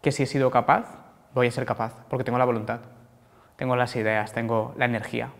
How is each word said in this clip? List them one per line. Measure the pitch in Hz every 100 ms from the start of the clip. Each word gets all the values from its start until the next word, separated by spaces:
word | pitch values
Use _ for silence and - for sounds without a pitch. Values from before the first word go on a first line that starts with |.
que | 147
si | 139
he | 135
sido | 143 131
capaz, | 123 117 180 233 - - - _
voy | 127 123
a |
ser | 127 120
capaz, | 110 113 - -
porque | 127
tengo | 123 123
la |
voluntad, | 127 117 107 117 - - - _ _ - _ -
tengo | 127 127
las | 123 123
ideas, | 107 110 107
tengo | - 113 113 113 -
la |
energía | 123 113 - 117 123